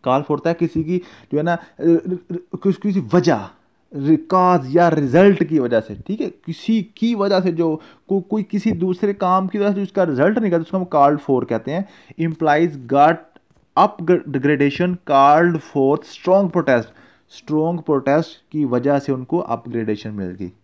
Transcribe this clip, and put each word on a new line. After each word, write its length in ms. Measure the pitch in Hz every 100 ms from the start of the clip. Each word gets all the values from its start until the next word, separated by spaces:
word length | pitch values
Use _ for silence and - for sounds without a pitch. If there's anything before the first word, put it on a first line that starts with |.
कॉल 180 | 131 135
फोर्थ 260 | 147 143 165
है 60 |
किसी 300 | 165 170 165
की 140 | 160 180 - - _
जो 60 | 147
है 60 |
ना, 100 | 165
अ, 40 | 170
अ, 280 | - - 165 165 180 180 _ 180 -
किस-, 220 | - 196 -
किसी 260 | 208 190 117
वजह, 360 | 180 165 117 95 _ _ _ _
रि-, 320 | 147 139 151 -
कॉज 460 | 185 180 180 127
या 140 | 160 175
रिजल्ट 540 | 156 139 147 202 190
की 160 | - 156
वजह 200 | 120 117
से, 160 | 110 101 -
ठीक 140 | 214
है? 80 | 226
किसी 520 | - - 160 - 220 175 -
की 180 | 233
वजह 240 | 226 202 190
से 120 | 185
जो 300 | 160 165 156 - _ -
को-, 120 | 196 180
कोई 140 | 214
किसी 280 | 196 202 226
दूसरे 420 | 175 185 180 202
काम 340 | 202 185 185 190
की 100 | 208
वजह 160 | 202
से 80 | 196
उसका 220 | 190 -
रिजल्ट 360 | 175 131 165 220
निकलता 160 | 214
है, 60 | 170
उसको 160 | 160 190
हम 80 | 180
called 340 | 156 143 143 -
for 200 | 127 -
कहते 220 | 113 -
हैं। 180 | 165 196 - _ -
Employees 720 | 165 156 156 147 170 143 120
got 220 | 139 151 170 - _ _ _ _ -
upgradation 1160 | 202 208 165 175 - 135 143 147 143 143 180 180 -
called 440 | 139 139 151 175
forth 480 | 160 - 143 135 151
strong 480 | - - - 190 190
protest। 340 | 175 143 120 113 _ _ _ _
स्ट्रॉन्ग 520 | - - 151 160 170
प्रोटेस्ट 480 | 151 139 135 147 160 - _
की 140 | 156
वजह 340 | 139 123 135 143
से 120 | 139
उनको 260 | 131 127 170
अपग्रेडेशन 720 | - 117 123 117 107 104 110
मिल 180 | 104 92
गई 240 | 90 92 _